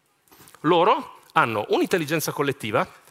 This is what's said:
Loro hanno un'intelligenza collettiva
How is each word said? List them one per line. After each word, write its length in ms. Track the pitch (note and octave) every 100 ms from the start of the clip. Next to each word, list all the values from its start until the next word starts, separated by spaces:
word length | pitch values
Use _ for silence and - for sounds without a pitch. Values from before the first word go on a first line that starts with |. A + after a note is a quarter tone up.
| _ _ _ _ - - D#3
Loro 560 | E3+ F#3+ D4 - - _
hanno 320 | D#3+ C3 G#2+ -
un'intelligenza 600 | C4+ C#4 F#3+ C#3+ D#3+ D#3
collettiva 560 | C#3 C#3 B2+ A2 A#2+ F#3+ - _